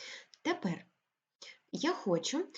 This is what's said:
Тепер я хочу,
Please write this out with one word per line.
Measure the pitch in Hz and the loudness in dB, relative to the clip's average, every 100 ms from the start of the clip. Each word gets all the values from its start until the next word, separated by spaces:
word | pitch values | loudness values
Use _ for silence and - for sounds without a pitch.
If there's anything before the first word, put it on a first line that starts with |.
| - - - - | -12 -12 -16 -4
Тепер | 320 359 180 160 - _ _ _ _ _ - - _ | -2 0 0 -2 -8 _ _ _ _ _ -20 -20 _
я | - 311 | 0 0
хочу, | 349 202 165 - 294 381 | 2 2 2 2 -2 -2